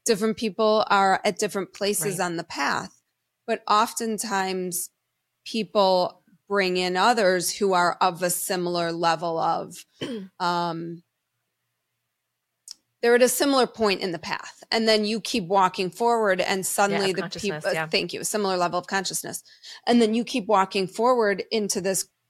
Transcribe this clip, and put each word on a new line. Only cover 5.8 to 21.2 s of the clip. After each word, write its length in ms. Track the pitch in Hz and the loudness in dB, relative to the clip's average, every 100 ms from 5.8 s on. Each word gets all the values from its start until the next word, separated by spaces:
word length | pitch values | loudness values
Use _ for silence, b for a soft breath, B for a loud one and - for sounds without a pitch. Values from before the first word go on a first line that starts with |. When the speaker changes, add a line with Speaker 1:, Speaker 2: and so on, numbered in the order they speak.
| 190 185 180 - _ _ _ | 4 4 0 -4 _ _ _
Speaker 1:
bring 300 | 202 185 180 | 0 0 0
in 180 | 180 180 | 0 2
others 560 | 208 247 190 185 170 | 2 4 4 2 0
who 220 | - 202 | -2 2
are 240 | 180 175 - | 4 2 2
of 220 | 185 170 | 0 0
a 60 | 180 | -2
similar 640 | 175 - 185 175 175 170 | -2 -4 -2 -2 -2 -2
level 440 | 170 165 160 170 165 | 0 0 0 -2 -2
of, 460 | 165 165 - 180 - _ | 0 -2 -4 -14 -20 _
<clears throat> 380 | - 233 190 _ | -10 -10 -12 _
um, 640 | 175 175 175 165 170 170 _ _ _ _ _ _ _ _ _ _ _ _ _ _ _ _ - - _ _ | -2 0 -2 -4 -8 -12 _ _ _ _ _ _ _ _ _ _ _ _ _ _ _ _ -20 -20 _ _
they're 140 | 233 240 | 4 6
at 60 | |
a 60 | 247 | 6
similar 360 | - 285 269 233 | 4 2 4 2
point 360 | - 214 190 | 2 0 0
in 100 | 185 | -2
the 80 | 165 | -6
path. 440 | - - - - - | -6 -8 -10 -20 -4
And 160 | 226 220 | 0 4
then 180 | 214 208 | 4 2
you 140 | 220 | -2
keep 260 | - 240 170 | -2 -4 2
walking 420 | 196 185 - 185 | 4 4 2 -4
forward, 500 | - 233 233 214 185 | 0 2 2 2 2
and 240 | - 196 185 | 0 -2 -2
suddenly 400 | - 202 196 190 | 0 0 2 0
Speaker 2:
Yeah, 40 | |
of 40 | 175 | -2
Speaker 1:
the 80 | |
Speaker 2:
consciousness, 400 | 170 170 196 151 | -6 -6 -6 -4
Speaker 1:
peop-, 80 | 196 | -4
uh, 20 | |
Speaker 2:
yeah. 140 | 165 160 | -2 -2
Speaker 1:
thank 240 | 190 175 | -2 -4
you, 100 | - | -6
similar 340 | - 214 202 185 | -6 -2 -2 0
level 200 | 175 175 | 0 -2
of 60 | 175 | -4
consciousness. 560 | 196 180 165 - - B B B B - | -4 -4 -8 -8 -12 B B B B 2
And 140 | 240 | 4
then 120 | 220 | 4
you 100 | 226 | 2
keep 220 | 233 254 185 | -2 -6 2
walking 400 | 202 190 202 185 | 2 2 -2 -4
forward 560 | - 233 254 | 0 2 2